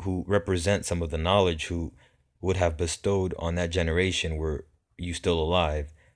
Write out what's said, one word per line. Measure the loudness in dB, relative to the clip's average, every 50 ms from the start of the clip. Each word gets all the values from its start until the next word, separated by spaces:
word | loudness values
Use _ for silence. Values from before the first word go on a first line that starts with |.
who | -6 -4 -4 -4 0
represent | 0 0 0 2 0 -2 0 2 2 0 0 0
some | -2 -2 -2 -2
of | -2
the | -2
knowledge | -2 2 4 4 6 4 4 2 -2 -4
who | -4 -4 -4 -4 -6 -8 -14 -20 _ _ _ _ _ _ _
would | -2 -2 0
have | 2 2 0 0
bestowed | 0 -2 -4 -2 -2 -2 0 0 0 0 -2 -4
on | -4 -4 -2 -2
that | -2 -2 0
generation | 0 0 0 2 2 2 2 2 0 -2 -2 -2 -2
were | -2 -2 -2 -4 -6 -8 _ _ _ _ _ _
you | -10 -8 -8 -6
still | -2 0 2 2 2
alive. | 2 2 2 2 2 2 0 -2 -4 -8 -12 _ _ _ _